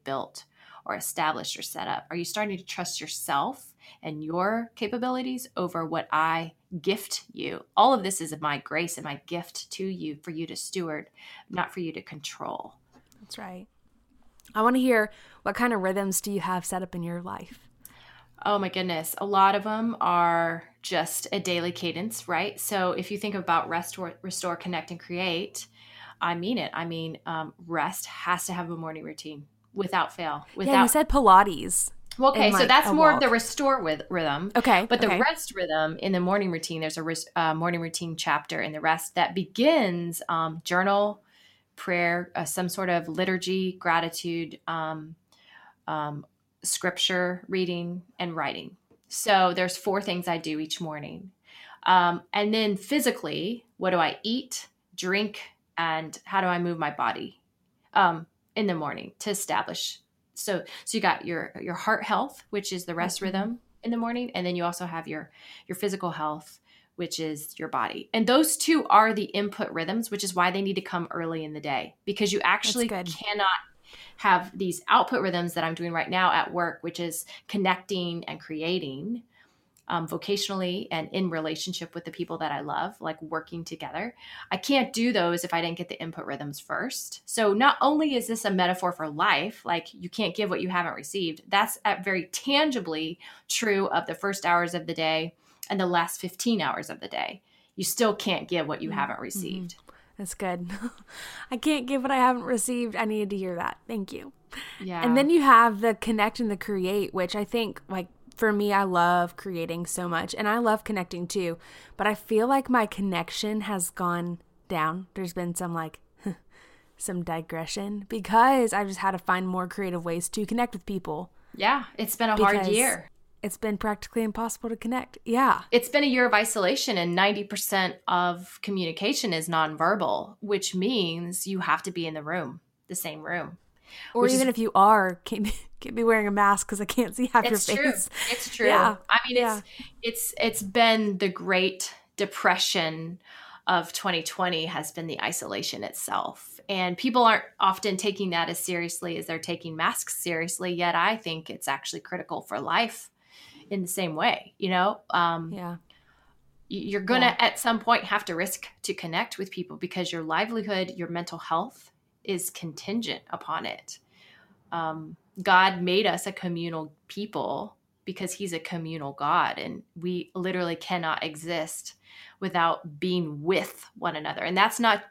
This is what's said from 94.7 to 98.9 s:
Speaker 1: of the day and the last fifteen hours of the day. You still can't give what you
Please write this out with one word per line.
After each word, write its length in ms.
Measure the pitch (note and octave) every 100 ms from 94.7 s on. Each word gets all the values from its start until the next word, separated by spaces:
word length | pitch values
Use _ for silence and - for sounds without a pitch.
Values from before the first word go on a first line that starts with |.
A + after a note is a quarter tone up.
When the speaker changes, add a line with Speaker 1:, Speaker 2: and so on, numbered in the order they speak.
Speaker 1:
of 140 | F3 D#3+
the 80 |
day 400 | D#3+ D#3+ D#3+ E3 - _ _ -
and 120 | G3
the 60 | F3+
last 340 | F3 E3+ -
fifteen 400 | F3+ - A#3+ A3
hours 280 | C#3+ - -
of 120 | -
the 80 | -
day. 340 | - - - _ _ _ -
You 80 |
still 300 | F#3 - A3
can't 340 | G#3 G#3 E3+ -
give 180 | F3 D3+
what 140 | -
you 80 | D#3